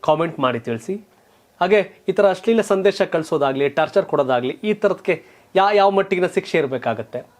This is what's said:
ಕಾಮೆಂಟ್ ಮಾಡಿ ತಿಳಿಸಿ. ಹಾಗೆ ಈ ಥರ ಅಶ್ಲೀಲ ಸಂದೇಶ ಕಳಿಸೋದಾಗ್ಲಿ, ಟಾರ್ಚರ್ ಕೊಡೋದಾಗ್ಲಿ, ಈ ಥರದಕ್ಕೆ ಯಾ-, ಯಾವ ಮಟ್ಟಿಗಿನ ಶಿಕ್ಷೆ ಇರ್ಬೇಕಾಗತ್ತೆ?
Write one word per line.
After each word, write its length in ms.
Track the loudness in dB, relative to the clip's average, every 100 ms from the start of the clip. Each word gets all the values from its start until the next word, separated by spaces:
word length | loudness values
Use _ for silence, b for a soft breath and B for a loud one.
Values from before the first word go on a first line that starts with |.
ಕಾಮೆಂಟ್ 380 | 2 0 0 -2
ಮಾಡಿ 220 | -2 -2
ತಿಳಿಸಿ. 480 | -6 -8 -6 -10 -12 b b b b _
ಹಾಗೆ 420 | 2 2 0 -8 -4
ಈ 40 |
ಥರ 180 | 2 2
ಅಶ್ಲೀಲ 300 | 2 0 0
ಸಂದೇಶ 420 | 2 2 2 0
ಕಳಿಸೋದಾಗ್ಲಿ, 680 | -2 -2 -2 -2 0 0 -2
ಟಾರ್ಚರ್ 360 | 0 0 0
ಕೊಡೋದಾಗ್ಲಿ, 560 | 0 0 0 0 -2 -6
ಈ 100 | -4
ಥರದಕ್ಕೆ 500 | 0 0 -2 -2 -4 b b b 2
ಯಾ-, 200 | 4 4
ಯಾವ 140 | 4
ಮಟ್ಟಿಗಿನ 360 | 2 0 0 0
ಶಿಕ್ಷೆ 320 | -2 -2 -2
ಇರ್ಬೇಕಾಗತ್ತೆ? 800 | -2 -2 -4 -6 -8 -12 -12